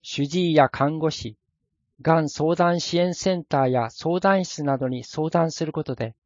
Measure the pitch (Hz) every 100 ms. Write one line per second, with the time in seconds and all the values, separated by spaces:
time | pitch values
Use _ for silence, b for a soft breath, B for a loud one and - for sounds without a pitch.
0 | - - 143 170 180 151 135 - 139 156
1 | 156 - 113 107 _ _ _ _ _ _
2 | - 160 151 - 156 170 175 175 - 170
3 | 180 175 - 185 156 143 131 127 113 -
4 | 160 175 196 196 180 - 143 135 131 127
5 | 117 - 156 170 165 - 156 160 151 127
6 | 113 -